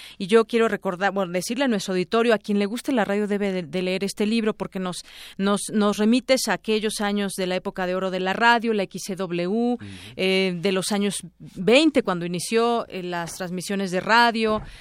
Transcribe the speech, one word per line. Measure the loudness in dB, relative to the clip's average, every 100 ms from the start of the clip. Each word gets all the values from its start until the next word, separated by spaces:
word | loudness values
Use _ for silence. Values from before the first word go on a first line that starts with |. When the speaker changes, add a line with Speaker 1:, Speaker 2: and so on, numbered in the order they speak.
| -18 -8
Speaker 1:
y | 4
yo | 4 4
quiero | 2 2
recordar, | 0 -4 -2 0
bueno, | 0 -2
decirle | -2 -4 -2
a | 0
nuestro | 0 0
auditorio, | -2 0 2 4
a | 2
quien | 2 0
le | 0
guste | -4 -2
la | 0
radio | 0 0 0
debe | 0 0
de, | -2
de | -4 -4
leer | -2 -2
este | -4 -2
libro | 0 0 0
porque | -2 -6 -6
nos, | -6 -8 -12 -20 -14 -2
nos, | 0 0 0
nos | 2 2 2
remites | 4 2 2 0 0
a |
aquellos | -2 0 0 0 -2
años | -2 -2 -2 -4
de | -2
la | -2
época | -4 -4 -4
de |
oro | -2 -2
de | -2
la | -2
radio, | 4 4 4 2
la | 0
X | -2 -6 -8
C | -6
W, | -4 -2 -2
Speaker 2:
Ujú. | 0 0 -2 -6 -14 -12 -2
Speaker 1:
eh, | 2 2 2 0
de | 0
los | 0 0
años | 0 0 -2 -12 -18
veinte, | -16 -2 4 6 6 4
cuando | 0 -2
inició, | -2 -4 0 2 2 0 -4
eh, | -8
las | -6 -6 -6 -8
transmisiones | -8 -6 -4 -4 -2
de | -2
radio, | 2 4 4 2 0 0 -6 -18